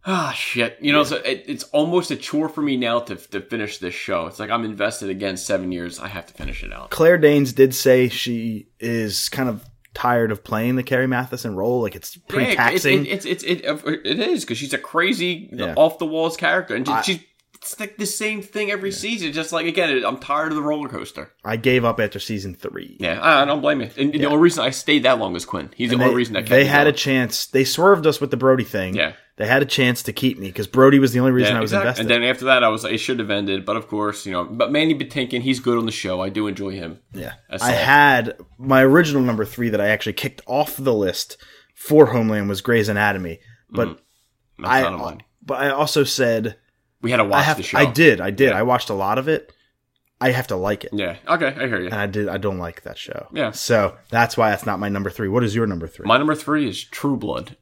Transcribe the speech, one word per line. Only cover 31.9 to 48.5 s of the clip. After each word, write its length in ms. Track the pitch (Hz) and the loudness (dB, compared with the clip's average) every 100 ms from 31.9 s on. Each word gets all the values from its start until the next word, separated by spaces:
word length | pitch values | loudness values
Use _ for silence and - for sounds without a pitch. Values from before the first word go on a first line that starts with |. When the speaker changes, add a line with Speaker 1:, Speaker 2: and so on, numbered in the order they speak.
| 123 | -2
Speaker 1:
And 80 | 113 | 0
then 120 | 120 120 | 2 2
after 140 | 127 | 0
that, 180 | 131 127 | 2 4
I 60 | 117 | 4
was 160 | 110 | 2
like, 80 | 101 | -2
it 60 | 110 | -4
should 200 | - 123 | -2 -4
have 120 | 104 | -2
ended. 340 | 101 101 98 | -2 -2 -4
But 120 | 95 110 | -2 -4
of 120 | 110 | -4
course, 380 | 107 104 104 101 | -4 -4 -4 -6
you 60 | |
know, 120 | 90 | -6
but 260 | 87 113 117 | -6 -2 0
Mandy 240 | 147 160 | 2 2
Patinkin, 460 | 147 135 147 123 127 | 0 -4 -6 -4 -4
he's 180 | 131 123 | -2 -2
good 200 | 123 120 | 0 0
on 80 | 113 | -2
the 40 | |
show. 280 | 107 98 92 | -6 -6 -4
I 80 | 95 | -4
do 180 | 101 107 | -4 -4
enjoy 260 | 98 98 | -6 -8
him. 260 | 98 82 82 _ | -8 -12 -14 _
Speaker 2:
Yeah. 180 | 101 80 - _ | -14 -14 -14 _
Speaker 1:
That's 120 | 98 | -4
Speaker 2:
I 80 | 123 | -2
Speaker 1:
all. 100 | 123 | 0
Speaker 2:
had 540 | 131 143 143 127 117 - - _ | 4 6 6 4 0 -8 -20 _
my 240 | 131 131 | 2 6
original 400 | 131 151 160 143 | 8 6 4 2
number 220 | 123 110 101 | 0 0 -4
three 240 | - 117 | -2 -2
that 100 | 107 | 0
I 60 | 101 | 0
actually 240 | 107 110 | 0 -2
kicked 300 | 101 - - - | -6 -8 -10 -4
off 300 | 131 147 - | -2 -2 -2
the 160 | 135 | 0
list 440 | 110 95 - - - - - _ | 2 0 -2 -10 -14 -20 -20 _
for 320 | _ - 151 131 | _ 4 8 8
Homeland 420 | 120 110 107 101 | 6 0 0 -2
was 100 | 98 | -4
Grey's 300 | - 117 107 | 2 2 4
Anatomy. 500 | 101 104 98 90 82 - - _ | 2 2 0 -6 -12 -16 -20 _
But 180 | 110 110 | -4 -4
Speaker 1:
Mm. 100 | 78 _ _ _ _ _ - | -6 _ _ _ _ _ -10
That's 120 | - | 0
Speaker 2:
I, 100 | 131 | 2
Speaker 1:
not 100 | 127 | 0
a 40 | 90 | -2
one. 240 | 90 87 - _ | -10 -12 -20 _
Speaker 2:
but 120 | - 131 | -8 -2
I 80 | 139 | 0
also 340 | 139 147 - | 0 0 2
said 520 | 131 - 120 113 110 107 _ _ _ _ | 0 2 0 0 -2 -10 _ _ _ _
Speaker 1:
We 80 | 117 | -2
had 80 | 120 | 0
to 60 | |
watch 160 | 104 139 | 2 2
Speaker 2:
I 20 | |
have 140 | 139 147 | 2 0
Speaker 1:
the 40 | |
show. 140 | 87 - | -2 2
Speaker 2:
I 80 | |
did. 340 | 143 123 160 101 | 2 6 6 6
I 80 | 92 | 0
did. 180 | 101 | 2
Speaker 1:
Yeah. 100 | 135 | 4